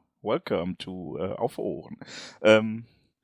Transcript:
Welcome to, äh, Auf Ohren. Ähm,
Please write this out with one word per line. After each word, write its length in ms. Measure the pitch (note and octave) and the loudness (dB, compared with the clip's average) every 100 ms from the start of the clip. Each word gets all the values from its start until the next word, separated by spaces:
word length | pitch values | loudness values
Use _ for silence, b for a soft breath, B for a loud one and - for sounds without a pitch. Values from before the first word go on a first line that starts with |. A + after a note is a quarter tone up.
| _ _ | _ _
Welcome 560 | G#2 B2+ - F#2+ F2+ E2+ | -2 -2 0 -2 -2 -6
to, 400 | - F#2 E2+ C2 | -10 -10 -10 -6
äh, 160 | F#2+ | -4
Auf 240 | - A#2 - | -2 -4 -2
Ohren. 420 | G2 D2 - - B B B B | -6 -6 -10 -16 B B B B
Ähm, 420 | G#2+ A2 A2 A2 A#2 b b _ | 8 8 6 -6 -12 b b _